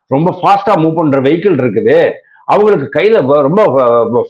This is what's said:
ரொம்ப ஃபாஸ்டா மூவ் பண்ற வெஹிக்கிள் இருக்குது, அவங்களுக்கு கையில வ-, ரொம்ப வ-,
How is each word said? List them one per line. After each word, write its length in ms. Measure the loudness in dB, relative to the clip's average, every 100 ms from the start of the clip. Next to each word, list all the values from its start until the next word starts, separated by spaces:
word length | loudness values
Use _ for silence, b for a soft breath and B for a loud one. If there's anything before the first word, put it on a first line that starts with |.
| -6
ரொம்ப 320 | -2 -2 -2
ஃபாஸ்டா 280 | 0 0 0
மூவ் 260 | 0 0 0
பண்ற 260 | 0 0
வெஹிக்கிள் 340 | 0 0 0 0
இருக்குது, 560 | -2 -2 2 2 0 -4 b b b
அவங்களுக்கு 540 | 0 2 0 -2 -2
கையில 40 |
வ-, 380 | 0 0 0 0
ரொம்ப 240 | 0 0 0
வ-, 560 | 2 2 2 0 -2 -2